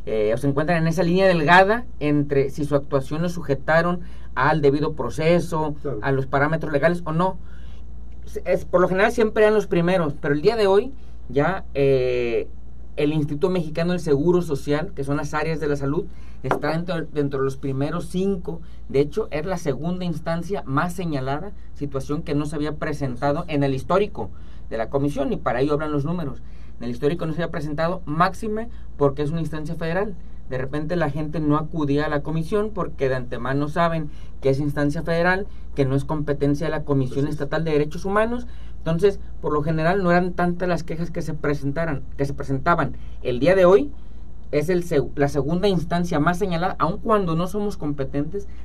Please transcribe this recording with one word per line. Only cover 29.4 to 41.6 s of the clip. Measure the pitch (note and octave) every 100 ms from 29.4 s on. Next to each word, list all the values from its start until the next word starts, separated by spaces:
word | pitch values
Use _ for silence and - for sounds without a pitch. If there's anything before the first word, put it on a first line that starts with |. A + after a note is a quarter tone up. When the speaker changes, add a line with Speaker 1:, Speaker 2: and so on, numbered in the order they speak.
Speaker 1:
instancia | D#3+ D#3 D#3 D#3+
federal. | E3 F3+ G#3+ F3 - - -
De | C3
repente | C3+ D3+ D#3 F3
la | D3+
gente | D#3 D3+ E3
no | D3+ D3+
acudía | D#3 E3 C#3+ C#3+ D3+
a |
la | D3
comisión | D3+ D#3+ D#3+ G#3 G#3+
porque | F#3+ - - C3+
de | C3
antemano | B2 A#2+ B2 C#3 D3
saben | F3 E3+ E3 D3 - - -
que | C3+
es | C3+
instancia | D3 D3 D3 D#3+
federal, | D#3+ E3 F3 F#3 G3+ - -
que | - C3
no | C#3
es | C3+
competencia | D#3 D3 C#3+ C#3+ C#3+ D#3
de |
la | D3+
Comisión | C#3+ C#3 B2+ C3+ D3
Speaker 2:
Así |
es. | D3
Speaker 1:
Estatal | C#3 D#3
de | D#3+
Derechos | D3 D3+ E3+ F#3+
Humanos. | G3+ A3+ A#3+ - - - -
Entonces, | D#3+ E3 G3+ G3 - -
por | D3
lo | D3
general, | D#3+ D#3+ D#3+ G3+
no | F3
eran | F3 F#3
tantas | F3 F3 F3 F3+
las | E3
quejas | - D#3+ E3+
que | -
se | D3
presentaran, | D3 D3 D3